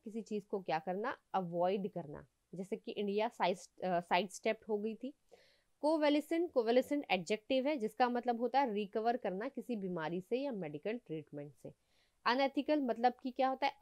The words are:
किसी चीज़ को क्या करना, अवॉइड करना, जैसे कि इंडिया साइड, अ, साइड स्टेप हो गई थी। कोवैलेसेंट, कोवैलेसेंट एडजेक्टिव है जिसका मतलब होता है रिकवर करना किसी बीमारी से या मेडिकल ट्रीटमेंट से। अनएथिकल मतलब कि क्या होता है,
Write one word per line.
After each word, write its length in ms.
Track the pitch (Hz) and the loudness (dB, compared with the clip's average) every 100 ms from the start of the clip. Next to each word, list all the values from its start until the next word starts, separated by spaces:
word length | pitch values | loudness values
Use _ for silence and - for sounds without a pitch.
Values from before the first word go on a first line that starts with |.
किसी 180 | 220 220 | -8 -10
चीज़ 260 | 196 214 - | -6 -6 -4
को 120 | 202 | -6
क्या 200 | 180 160 | -2 -2
करना, 380 | 185 185 240 - _ | -2 -4 -4 -6 _
अवॉइड 580 | 190 175 170 180 196 185 | -4 -2 2 2 2 -2
करना, 360 | 175 147 143 147 _ _ 170 | -6 -8 -12 -16 _ _ -12
जैसे 200 | 190 220 | -8 -8
कि 160 | - | -6
इंडिया 360 | - 202 202 233 | -4 -2 0 -2
साइड, 300 | - 180 180 | 0 0 0
अ, 420 | - - 185 175 | -6 -8 -2 -2
साइड 300 | 180 180 196 | 2 2 2
स्टेप 300 | - 220 220 - | -2 -2 -2 -2
हो 80 | 208 | -4
गई 180 | 214 214 | -2 -6
थी। 180 | 262 - _ - _ _ _ _ | -8 -12 _ -20 _ _ _ _
कोवैलेसेंट, 720 | 294 320 294 294 - 330 349 | 0 4 4 4 2 0 2
कोवैलेसेंट 540 | 262 220 247 254 294 - | 2 4 4 4 0 0
एडजेक्टिव 560 | 185 165 214 - 262 262 | -2 0 -4 2 2 2
है 100 | 302 | 0
जिसका 320 | 214 - 247 | -2 2 2
मतलब 300 | 240 240 233 | 2 0 0
होता 220 | 240 262 | 2 2
है 120 | 269 | 2
रिकवर 440 | 202 196 226 226 247 | 0 -2 0 0 0
करना 300 | 202 185 262 | -2 -4 -4
किसी 280 | 262 233 220 | -6 -6 -4
बीमारी 460 | 190 170 156 180 | -4 -2 -2 -4
से 160 | - 247 | -2 -2
या 140 | 285 | -2
मेडिकल 460 | 208 156 147 202 240 | -4 -6 -6 -4 -6
ट्रीटमेंट 560 | - 160 147 147 147 | -6 -10 -8 -12 -12
से। 180 | - 147 - _ _ _ _ - | -14 -18 -18 _ _ _ _ 0
अनएथिकल 560 | 247 269 285 262 302 | 2 2 0 0 2
मतलब 320 | 254 226 247 240 | 2 2 0 0
कि 80 | 262 | -4
क्या 160 | 254 262 | 0 0
होता 200 | 262 277 | 0 -2
है, 60 | - | 2